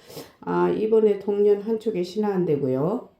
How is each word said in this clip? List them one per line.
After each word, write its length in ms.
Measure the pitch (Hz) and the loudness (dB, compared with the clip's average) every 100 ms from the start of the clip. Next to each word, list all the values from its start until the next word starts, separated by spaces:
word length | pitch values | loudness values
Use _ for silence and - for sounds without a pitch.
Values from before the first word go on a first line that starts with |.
| - - - _ | -20 -20 -20 _
아, 280 | 175 175 180 | -4 0 0
이번에 500 | 180 220 220 214 196 | 0 2 4 4 2
동년 440 | 208 202 208 202 | -2 2 2 2
한쪽에 400 | 208 226 226 180 | 0 -4 -2 -4
신화 320 | 180 214 208 | -4 -2 -2
한 100 | 190 | 0
대고요. 640 | 170 139 127 131 160 254 - - | 0 0 0 0 -2 -4 -8 -18